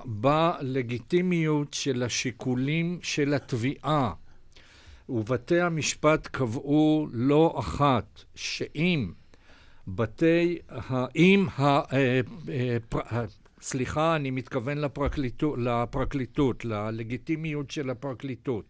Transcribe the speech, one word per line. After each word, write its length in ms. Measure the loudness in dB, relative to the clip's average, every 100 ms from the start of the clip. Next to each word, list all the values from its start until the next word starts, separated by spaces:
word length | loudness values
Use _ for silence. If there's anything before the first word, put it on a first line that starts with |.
| -6
בלגיטימיות 1700 | 0 2 4 2 0 -4 -4 -2 -4 0 0 2 2 2 0 -2
של 300 | -4 -2 0
השיקולים 960 | -2 -2 -4 -4 -2 0 0 0 -2 -4
של 320 | -4 -2 0
התביעה, 800 | 0 -2 -2 -2 -2 0 0 0 -2 -12 -20 -20 -20 -20 -20 -20 -18 -6
ובתי 520 | -4 0 -2 2 2
המשפט 640 | 2 0 -2 2 2 2 0
קבעו 800 | -4 -2 -2 2 4 6 4 0
לא 440 | 0 4 6 4 2
אחת 640 | -4 2 4 4 0 -12 -20 -12
שאם 760 | -8 -6 -6 -2 0 0 -2 -8 -20 -20 -20 -20 -20 -18 -8
בתי 720 | -4 -4 2 2 4 2 -2 -8
ה-, 360 | -12 -4 -2 -2 4
אם 320 | 6 6 4 2
ה-, 60 |
אה, 580 | 2 2 2 2 2 2 -2 -6 -6
אה, 280 | -4 -2 -2 -2
פר-, 260 | -6 -2 -4
ה-, 100 | -4 -10 -20 _
סליחה, 540 | -6 -4 -2 0 2 0
אני 160 | 0
מתכוון 460 | -4 -4 -4 -2 -2
לפרקליטו-, 800 | -4 -2 -2 -2 -4 -2 -2 0
לפרקליטות, 1080 | 0 0 0 -2 -2 -2 -2 2 2 0 -4
ללגיטימיות 1040 | -4 -4 -6 -6 -6 -4 -4 -4 -6 -6
של 180 | -6 -6
הפרקליטות. 760 | -6 -6 -8 -8 -8 -4 -4 -6